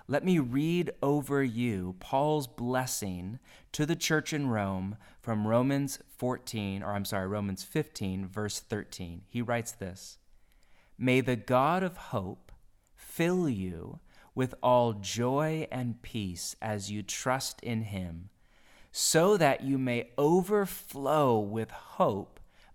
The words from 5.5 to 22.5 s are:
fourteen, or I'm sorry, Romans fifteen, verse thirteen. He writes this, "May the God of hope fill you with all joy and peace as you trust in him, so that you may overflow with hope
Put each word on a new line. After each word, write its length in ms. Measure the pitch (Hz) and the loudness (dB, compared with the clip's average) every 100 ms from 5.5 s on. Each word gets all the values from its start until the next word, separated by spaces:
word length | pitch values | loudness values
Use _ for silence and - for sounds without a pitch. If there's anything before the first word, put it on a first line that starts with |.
| 117 131 139 139 - - - | 4 4 2 -2 -6 -14 -6
fourteen, 640 | 123 127 - 113 98 98 | -4 -4 -6 -4 -4 -4
or 120 | 87 | -4
I'm 120 | 101 98 | -4 -2
sorry, 220 | 101 95 | -2 -2
Romans 360 | 104 101 92 | -2 -2 -4
fifteen, 600 | - - - - 98 - 95 | -4 -4 -4 -4 -4 -4 -6
verse 340 | 104 104 - | -4 -4 -6
thirteen. 640 | - 104 - - 87 85 - | -6 -6 -6 -10 -10 -12 -8
He 140 | 120 | -6
writes 320 | 117 120 113 | -2 -2 -4
this, 440 | - 95 92 - - _ - - _ _ - _ - | -8 -10 -10 -16 -20 _ -20 -20 _ _ -20 _ -2
"May 240 | 127 127 | 2 4
the 140 | 123 123 | 4 0
God 480 | - 127 143 180 | 2 4 4 2
of 140 | 185 180 | 0 -6
hope 560 | - 113 92 - - - - _ _ - | -6 -4 -4 -8 -16 -20 -20 _ _ -20
fill 540 | - - 170 185 160 | -8 0 2 2 0
you 500 | 104 92 82 90 - - - - | 0 -4 -6 -12 -14 -20 -20 -8
with 220 | 131 127 - | -2 -2 0
all 300 | 123 123 120 | 4 6 6
joy 760 | 104 95 107 123 139 156 160 - | 0 -4 -2 2 2 0 -2 -4
and 300 | 127 123 113 | -4 -4 -6
peace 540 | - 117 98 85 - - | -6 -4 -4 -4 -8 -6
as 300 | 110 104 98 | -4 -4 -4
you 140 | 104 | -6
trust 580 | 101 - 127 131 - - | -6 -4 0 0 -2 -8
in 220 | 117 113 | -4 -4
him, 460 | 104 101 90 82 95 - _ _ - - - | -4 -6 -6 -8 -14 -20 _ _ -20 -20 -12
so 460 | - - 160 185 208 | -2 2 6 6 6
that 240 | 147 - | 4 4
you 160 | 135 135 | 0 0
may 320 | 127 120 - - | 2 0 -2 2
overflow 1200 | 147 180 185 208 196 - - 139 135 151 135 110 | 4 4 4 2 0 -4 -12 -4 2 4 4 4
with 320 | 101 110 110 | 0 -4 -6
hope 720 | - - - 165 101 - - - | -10 -8 0 2 2 -6 -14 -20